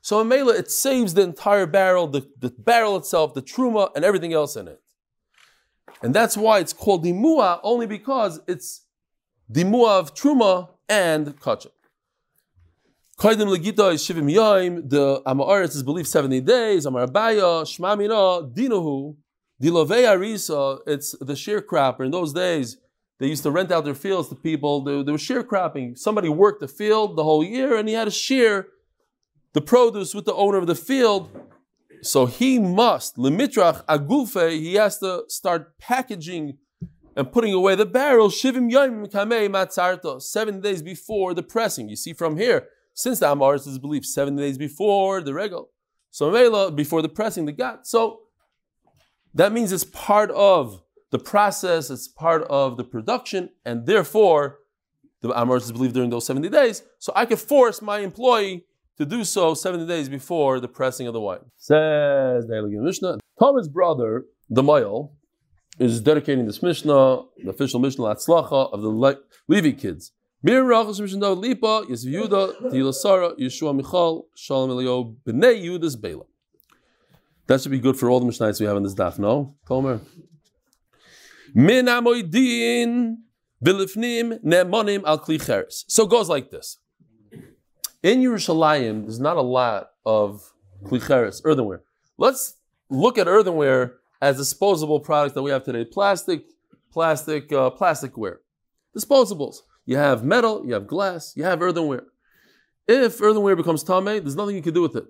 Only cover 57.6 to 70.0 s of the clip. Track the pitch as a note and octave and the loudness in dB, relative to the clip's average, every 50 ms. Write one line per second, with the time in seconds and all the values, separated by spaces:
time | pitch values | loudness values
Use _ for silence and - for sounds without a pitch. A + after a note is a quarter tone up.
57.6 | B3+ A#3 G#3 - G#3+ G#3 G#3 G#3 G3+ F#3+ - - B3 B3+ A#3+ A3 G3+ G3 F#3 F3 | 6 4 4 -2 -6 -6 -6 -4 -6 -8 -8 -2 2 2 4 4 2 -2 -6 -10
58.6 | - _ _ _ _ _ _ - D3+ C#3+ D#3+ - G#3 E3 - G3+ F3 E3 D#3+ D3+ | -14 _ _ _ _ _ _ -8 -6 -4 -4 -4 -4 -4 0 2 2 2 2 0
59.6 | - F#3+ F3+ E3+ E3 E3 F3 E3 D3 C3 C#3 C3+ C3 - F3 E3 D3 C3+ C3 B2+ | -2 -4 -4 -4 -6 -6 -6 -6 -6 -6 -8 -12 -10 -6 -2 0 0 0 0 -2
60.6 | B2 B2 - - C3+ C3 B2 - C3 A#2+ A2+ A2+ G#2+ G2+ F2+ F2 - _ _ _ | -4 -8 -8 -4 -4 -4 -4 -4 -8 -8 -6 -6 -6 -6 -8 -10 -12 _ _ _
61.6 | - - D3+ D#3 D#3 D#3 D3+ D3 D3 C#3+ C#3 C#3 C3+ C3 B2+ B2 A#2 A2+ A2+ A2 | 0 2 4 4 4 4 2 2 2 2 2 0 0 0 0 -2 -2 -4 -6 -6
62.6 | G#2+ G#2 G2+ G#2 A#2 D#3+ F#3+ - F#3 F#3 D#3+ D3 - _ _ - A3+ C#4 C#4+ C4 | -4 -4 -4 -4 -4 -4 -4 -4 -4 -6 -6 -6 -10 _ _ 2 2 4 4 2
63.6 | G3 D3+ C#3 E3 F3+ E3+ D#3 B2+ A#2+ A2+ A2 B2 B2+ _ _ _ _ - A#2 A#2+ | -2 -4 -4 -2 0 0 0 -2 -2 -4 -4 -6 -8 _ _ _ _ -4 0 2
64.6 | C3+ C#3+ D3+ C#3+ A#2 G2+ G2+ A#2 D#3 D3 _ _ _ _ _ _ _ _ _ _ | 4 4 4 4 2 0 -4 -8 -10 -10 _ _ _ _ _ _ _ _ _ _
65.6 | _ _ _ - B2+ A#2+ A#2 A#2 G#2+ B2+ D3+ D3+ D3 - C#3 B2+ A#2+ G#2+ G2+ - | _ _ _ -2 0 0 0 0 2 2 2 2 2 0 -2 -2 -2 -4 -4 -4
66.6 | - F3+ E3 - - D3+ D3 C#3 C3+ C3 C3 B2+ - _ _ - - A#2+ A#2 - | -2 -2 -2 -2 0 2 4 6 6 6 4 0 -2 _ _ -16 -12 -10 -6 -4
67.6 | C#3 C3+ - A#2+ B2+ C#3 C3 - B2 G#2+ G#2+ - - - E3+ E3+ D3 - D3 C3+ | -4 -2 0 0 0 0 -2 -2 -4 -4 -4 -2 0 2 2 2 2 2 0 0
68.6 | C3 - - G2+ G#2 G#2+ A2 A2+ B2+ C3+ C#3 - - _ _ _ _ - D#3+ G#3 | 0 -2 -4 -6 -4 -4 -2 2 2 2 0 0 -6 _ _ _ _ 0 2 2
69.6 | F3 D3 B2+ - - G#2 E2+ D2+ | 2 2 0 -2 -6 -10 -10 -10